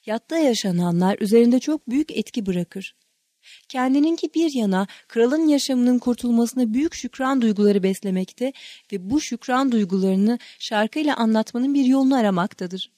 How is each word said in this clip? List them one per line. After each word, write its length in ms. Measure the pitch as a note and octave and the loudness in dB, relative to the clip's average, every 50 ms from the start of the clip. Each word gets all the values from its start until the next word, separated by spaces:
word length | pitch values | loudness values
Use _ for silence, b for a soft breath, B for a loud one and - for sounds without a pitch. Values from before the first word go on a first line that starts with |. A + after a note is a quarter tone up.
| _ | _
Yatta 320 | A3 G#3+ A#3 _ _ D#4+ E4 | -6 -8 -8 _ _ -2 2
yaşananlar 760 | D#4 C4+ A3+ - - G3 F3 F3 F3 F3 E3+ E3+ F3+ F#3 G3+ - | 2 2 0 0 -2 -2 0 0 0 0 0 0 0 0 0 -2
üzerinde 400 | A3 F#3+ A3 A#3 A#3 A#3+ B3 B3+ | 0 4 4 6 6 6 4 2
çok 300 | - D4+ D#4 D4+ _ - | 0 -2 -4 -4 _ -4
büyük 200 | A#3 C#4+ D#4 - | -4 -4 -4 -2
etki 360 | - - G#3+ - - B3 G#3 | -6 -8 -8 -6 -8 -8 -6
bırakır. 480 | G3 F3+ F3 F3 _ - G3 F#3 - _ _ _ _ _ _ _ _ _ _ B B B B B _ | -4 -4 -4 -4 _ -10 -14 -14 -14 _ _ _ _ _ _ _ _ _ _ B B B B B _
Kendininki 680 | - B3+ B3+ C4 C4 C#4+ D4 D#4+ E4+ E4 - D#4 _ | -4 -2 0 2 2 2 2 2 0 -2 -4 -4 _
bir 200 | D#4 E4+ D#4+ C#4 | 0 0 0 0
yana 320 | B3+ A3 G3+ F#3+ F#3 G3 B B B B B | 0 0 0 0 0 -2 B B B B B
kralın 400 | - A#3 A#3 B3 C#4+ D#4+ E4 D4+ | 0 2 2 2 2 2 2 2
yaşamının 500 | D4 C#4 - - C4 B3 B3 B3 B3 B3 | 2 2 0 -2 0 2 2 2 2 2
kurtulmasına 760 | - B3 A#3+ - - A#3+ A#3 A3+ A#3 A3+ - B3+ B3+ A3 G#3+ | 0 -2 -2 -2 -2 0 2 2 2 0 0 -2 -2 0 0
büyük 200 | B3+ D4+ E4 - | -2 -2 -2 -4
şükran 480 | - - A#3+ - - C4 C4 C#4 C4+ | -8 -12 -12 -8 -4 -2 -2 0 2
duyguları 400 | A3+ A3 G#3 G3 G#3 G#3 G3+ G3+ | 2 0 2 2 2 2 2 2
beslemekte 720 | F3+ F#3+ F#3+ - - G3 F#3+ F#3 F#3 - - - B3 C4+ C4+ B B B B B B _ | 0 0 -2 -2 -4 -4 -4 -4 -4 -6 -6 -6 -6 -6 -6 B B B B B B _
ve 180 | G#3 G3 F3+ F#3+ | -12 -10 -6 -2
bu 100 | C4 D#4 | -4 -4
şükran 520 | - - B3 - - - B3 B3+ C#4 C4+ | -2 -4 -10 -10 -6 -2 -2 0 0 2
duygularını 680 | A#3 A3 G#3 F3 F#3+ F#3+ F#3+ F#3+ F#3+ F#3+ G3+ A3 A#3+ A#3+ B B B B | 2 0 0 0 0 0 0 2 2 2 2 2 0 -2 B B B B
şarkıyla 580 | - - A3+ G#3 A3 A3 - D#4 D#4 D4 C4 | -10 -4 -2 -2 -2 -2 -2 -2 -2 -2 0
anlatmanın 580 | - A#3 A3 A3 A3 A3 - - A#3+ B3+ C#4 C#4+ | 0 0 0 2 0 0 -2 -4 -4 -2 0 2
bir 100 | C#4+ C4 | 2 2
yolunu 320 | B3+ C4 C4+ C4+ C4 C#4 | 4 4 4 4 2 2
aramaktadır. 760 | B3+ A3 G3+ F#3+ E3+ F3 G#3+ - - F#3 F3 F#3 F#3+ - _ _ | 2 2 2 0 0 -2 -4 -6 -10 -10 -10 -8 -10 -12 _ _